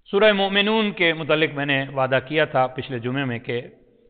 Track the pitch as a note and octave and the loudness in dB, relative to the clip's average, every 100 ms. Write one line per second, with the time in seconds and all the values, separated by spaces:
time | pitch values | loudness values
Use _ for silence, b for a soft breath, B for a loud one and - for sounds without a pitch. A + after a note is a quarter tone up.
0 | - G3 A3 G3 G3 G3 G3+ A3 G#3 F3+ | -4 4 4 4 2 2 2 2 0 0
1 | E3+ D#3+ D3+ D#3 D#3 C#3 C#3+ C3+ C#3 C3+ | 0 0 0 2 2 0 0 0 -2 -2
2 | C3 C3 C3 D#3 D3 C3 B2+ C3+ - B2 | 0 0 0 -2 0 0 0 -4 -8 -6
3 | A#2+ C3+ C3+ A#2 - A#2+ - - _ _ | -4 -4 -4 -6 -6 -8 -8 -18 _ _